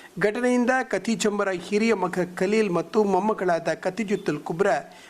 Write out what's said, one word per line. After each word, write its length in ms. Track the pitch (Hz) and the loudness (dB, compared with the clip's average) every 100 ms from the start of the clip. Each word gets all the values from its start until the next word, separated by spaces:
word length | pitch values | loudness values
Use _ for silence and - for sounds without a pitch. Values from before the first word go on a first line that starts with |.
| - - | -16 -2
ಘಟನೆಯಿಂದ 520 | 202 226 247 247 240 262 | -2 2 2 2 2 0
ಕತಿಚಮ್ಮರ 640 | 254 196 226 214 214 208 190 | 0 -4 -2 0 0 0 -2
ಹಿರಿಯ 460 | 185 180 208 226 | -4 -2 0 2
ಮಗ 240 | 202 180 180 180 - | 2 0 -2 -4 -2
ಖಲೀಲ್ 340 | 190 220 208 | 0 2 2
ಮತ್ತು 340 | 175 160 220 | 0 0 2
ಮೊಮ್ಮಗಳಾದ 640 | 202 185 214 196 180 165 165 | 2 2 0 0 0 0 0
ಕತಿಜುತ್ತುಲ್ 680 | 156 185 185 202 196 - 147 | -2 -4 -4 -2 -2 -2 -4
ಕುಬ್ರಾ 540 | - 165 202 156 - - | -4 0 0 0 -4 -16